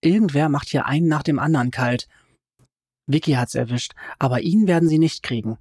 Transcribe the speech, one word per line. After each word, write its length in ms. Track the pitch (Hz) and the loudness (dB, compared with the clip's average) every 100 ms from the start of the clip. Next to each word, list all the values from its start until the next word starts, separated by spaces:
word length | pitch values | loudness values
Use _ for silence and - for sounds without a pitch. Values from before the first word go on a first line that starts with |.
Irgendwer 480 | 160 202 208 143 151 | 2 4 2 2 0
macht 200 | 143 - | 0 -2
hier 160 | 143 - | -4 -2
einen 220 | 151 165 | 0 2
nach 160 | 156 | 0
dem 160 | 151 143 | 0 0
anderen 320 | 147 151 123 | 0 0 0
kalt. 360 | 123 123 123 - _ _ _ _ _ _ _ _ _ - | -2 -2 -2 -6 _ _ _ _ _ _ _ _ _ -2
Vicky 260 | 147 - | -2 0
hat's 220 | 131 120 - | 0 0 -4
erwischt, 380 | 117 123 - - - - | -4 -4 -6 -14 -18 -4
aber 220 | 131 123 | -2 0
ihn 260 | - 202 202 | 0 2 4
werden 200 | 170 165 | 4 4
sie 120 | 156 | 4
nicht 240 | 160 - | 2 0
kriegen. 340 | - 117 110 113 | -6 -6 -6 -10